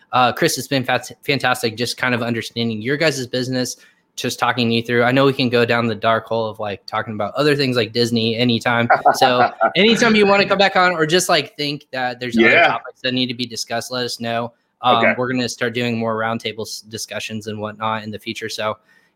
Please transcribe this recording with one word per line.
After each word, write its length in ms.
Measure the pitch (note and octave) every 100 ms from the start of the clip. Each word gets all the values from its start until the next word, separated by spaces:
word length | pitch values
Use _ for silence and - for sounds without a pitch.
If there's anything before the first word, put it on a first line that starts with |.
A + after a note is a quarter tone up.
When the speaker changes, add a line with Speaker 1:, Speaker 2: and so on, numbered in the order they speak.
| _
Speaker 1:
Uh, 160 | B2+ B2
Chris, 240 | - E3 C3+
it's 100 | -
been 160 | C#3
fat-, 260 | B2 B2+ - -
fantastic 540 | - C3+ B2+ B2 A#2 A2
just 180 | A#2+ -
kind 180 | B2+
of 80 | A#2+
understanding 600 | A#2 A2+ - A#2+ A#2 G#2+
your 160 | A#2 D3
guys' 280 | D#3+ C3+ B2
business, 500 | B2+ B2+ B2+ B2 - - _ _ -
just 220 | B2+ -
talking 300 | B2 A#2 A#2
you 140 | A#2
through. 200 | A#2 A#2+
I 100 | A#2
know 100 | C3+ C#3
we 60 |
can 160 | C3+ B2
go 160 | A#2+
down 240 | A#2 A#2 A#2
the 80 | G#2
dark 300 | A2 A2 -
hole 240 | A2+ A2
of, 100 | G#2
like, 260 | G#2 G2 -
talking 280 | A2 G#2+
about 200 | G#2 G2+ -
other 200 | D3 C#3+
things 220 | C3 B2
like 160 | G#2+
Disney 420 | A#2 A#2+ A#2 A2+ A2+
anytime. 540 | B2 A2+ B2 A#2 A#2 D3 D3
So 360 | - C3 B2 A#2+ -
Speaker 2:
<laughs> 120 | A2 E3
Speaker 1:
anytime 360 | G#3+ A3+ A#3 G#3+
you 100 | G3+
wanna 180 | G3+ F#3+
come 120 | G3
back 180 | F#3+ F#3+
on 160 | F3+
or 140 | E3 D#3
just, 240 | F3+ F3+
like, 260 | E3 C#3 -
think 300 | D3 D3 -
that 280 | B2+ B2+ A#2+
there's 180 | B2 A2+
other 120 | A2+
Speaker 2:
Yeah. 180 | C#3 -
Speaker 1:
topics 320 | A2+ - -
that 100 | C3
need 140 | B2+ B2+
to 60 |
be 120 | A#2+ A#2
discussed, 440 | A2+ - A#2 -
let 140 | B2+
us 160 | A#2+ -
know. 320 | A#2 A#2 A#2+ - _ _
Um, 160 | B2 A#2
Speaker 2:
Okay. 180 | G#2+ A2
Speaker 1:
we're 140 | A2+
gonna 160 | B2+ A#2+
start 260 | - B2
doing 240 | A#2+ A#2+ A2+
more 200 | A2+ A2
roundtable 460 | A2+ A#2 A2+ G#2 G#2
s-, 140 | -
discussions 680 | G#2+ A2 - G#2+ - A2 G#2+
and 140 | G#2
whatnot 420 | G#2+ G#2+ A2 A2
in 80 | G#2+
the 80 | G2+
future. 300 | A2+ G#2+ A2
So 300 | - G#2+ - _ _ _